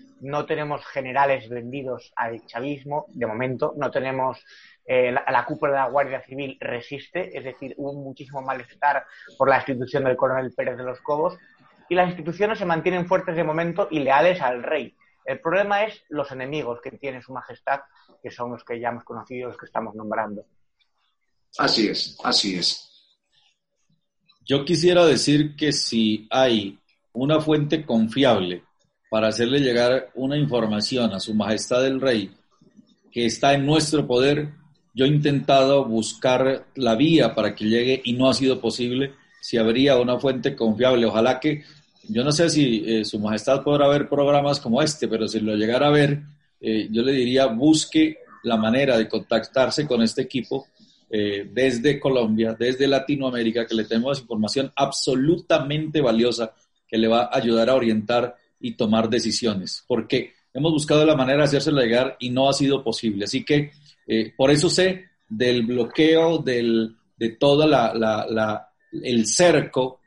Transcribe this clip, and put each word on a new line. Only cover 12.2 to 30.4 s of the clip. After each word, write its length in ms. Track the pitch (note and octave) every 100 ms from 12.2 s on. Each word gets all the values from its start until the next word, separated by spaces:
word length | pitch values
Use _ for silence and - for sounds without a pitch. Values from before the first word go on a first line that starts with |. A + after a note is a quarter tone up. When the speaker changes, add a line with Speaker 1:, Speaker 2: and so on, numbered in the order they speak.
| D#3 E3+ G#3 A3
Speaker 1:
se 60 |
mantienen 420 | F3+ E3 E3+ F3+ F3
fuertes 280 | F#3 F#3
de 100 | E3
momento 440 | D#3 D#3 E3+ E3 -
y 100 | D#3
leales 400 | C3 C#3 F3 F3+
al 220 | C3 B2
rey. 320 | B2+ D3+ A2+ _ _ _
El 160 | C3 C3
problema 440 | E3 F#3 G3+ G3+
es 180 | G#3+ - _
los 220 | D3 C3+
enemigos 480 | C3 C3 D3+ A#2+ A#2+
que 100 | C3
tiene 300 | A#2 C#3 B2+
su 100 | A#2+
majestad, 480 | B2+ - A#2 - C#3 - _ _ _
que 100 | A#2
son 180 | - A#2+
los 140 | A#2
que 160 | - A#2
ya 80 | A#2
hemos 160 | A#2+
conocido, 440 | - A2+ G#2+ B2+ B2
los 80 | G#2
que 100 | -
estamos 280 | A2 A2
nombrando. 500 | G#2+ G#2+ G#2+ G#2+ G#2 - _ _ _ _ _ _ _ _ _ _ -
Speaker 2:
Así 280 | C#3 - G2+
es, 320 | - - -
así 320 | B2 A#2+ G#2 F2+
es. 280 | - - - _ _ _ _ _ _ _ _ _ _ _ _ _ _ _
Speaker 3:
Yo 200 | - C#3
quisiera 400 | D3+ D#3+ F3 F3
decir 500 | E3 A2+ - D3 D3+
que 180 | - D3+
si 540 | C#3+ - A2+ A2 G#2+ -
hay 480 | C3 C3 A2 G2 - _ _ _
una 280 | A#2 C#3 D#3
fuente 440 | D3+ D3+ D3 D#3
confiable 800 | - A2+ A2 C3 C3+ G#2+ F2+ F2+ - _ _ _ _
para 180 | A2 A2
hacerle 320 | G#2+ A#2+ C#3
llegar 480 | C3+ A#2+ A#2+ B2+ -
una 240 | B2 C3
información 760 | D3